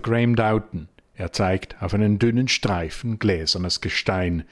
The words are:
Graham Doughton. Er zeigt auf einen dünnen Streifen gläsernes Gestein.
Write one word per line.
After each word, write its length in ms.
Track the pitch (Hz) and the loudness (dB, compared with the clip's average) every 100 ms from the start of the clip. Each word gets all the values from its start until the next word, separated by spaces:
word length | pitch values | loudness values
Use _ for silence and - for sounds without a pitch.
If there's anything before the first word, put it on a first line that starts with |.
Graham 320 | 117 117 120 117 | 0 2 4 4
Doughton. 520 | 110 110 104 87 78 _ _ - | 2 0 -2 -10 -12 _ _ -10
Er 160 | 90 | -6
zeigt 500 | - 92 95 - - | 0 0 0 -4 -8
auf 140 | 95 101 | -2 2
einen 240 | 107 104 | 2 4
dünnen 280 | 117 117 131 | 2 2 0
Streifen 720 | - 107 90 80 - 117 110 | 0 0 -2 -4 -6 -6 0
gläsernes 640 | 107 87 80 90 90 - | 0 0 -2 -2 -2 -4
Gestein. 600 | 90 - - 95 87 85 - | -4 -2 -2 0 0 -2 -6